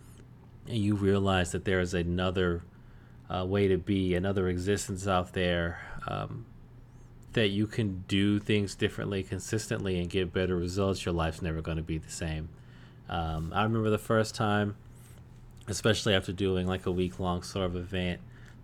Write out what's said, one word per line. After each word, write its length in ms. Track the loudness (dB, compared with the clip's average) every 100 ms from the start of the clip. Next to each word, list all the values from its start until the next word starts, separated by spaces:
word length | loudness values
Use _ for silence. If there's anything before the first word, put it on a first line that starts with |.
| -20 -20 -20 -20 -20 -18 -6
and 100 | -2
you 180 | 0 2
realize 560 | 4 4 4 4 2
that 140 | -2 0
there 140 | 2
is 140 | 2
another, 680 | 0 0 0 0 2 2 0 -6 -20 -20 -20 -20 -20 -8
uh, 160 | -4 0
way 200 | 4 4
to 100 | 4
be, 360 | 2 2 4 2
another 320 | 2 2 2
existence 600 | 0 0 -2 -2 -4 2
out 260 | 2 2
there, 460 | 0 2 2 0 -4 -10 -10 -6
um, 380 | -6 -6 -10 -14 -18 -20 -20 -20 -20 -20 -20 -4
that 160 | 0 2
you 180 | 2 0
can 360 | 0 -2 -2 0
do 320 | 2 4 4
things 360 | 2 2 2 0
differently, 480 | -2 -2 -4 -2
consistently, 760 | -4 -6 -2 -4 -2 -2 0 0
and 100 | 0
get 240 | 0 0
better 220 | 0 2 2
results, 500 | 0 2 2 2 0
your 80 |
life's 280 | 0 0 -2
never 200 | -4 -4
gonna 200 | -2 -4
be 160 | -2 -4
the 140 | -6
same. 380 | -6 -4 -4 -6 -12 -20 -20 -20 -20 -6
Um, 440 | -4 -2 -4 -2
I 100 | 0
remember 260 | 2 2 2
the 80 | 0
first 380 | 2 2 2 0
time, 400 | 0 2 0 -2 -14 -20 -20 -20 -20 -20 -20 -18 -8
especially 460 | 0 2 2 4
after 200 | 2 2
doing, 340 | 0 2 2 0
like, 180 | 0 0
a 60 |
week-long 520 | 0 0 0 -2 -2
sort 220 | -4 -2 -2
of 100 | -2
event, 440 | -4 -2 -2 -2 -8 -18 -20 -20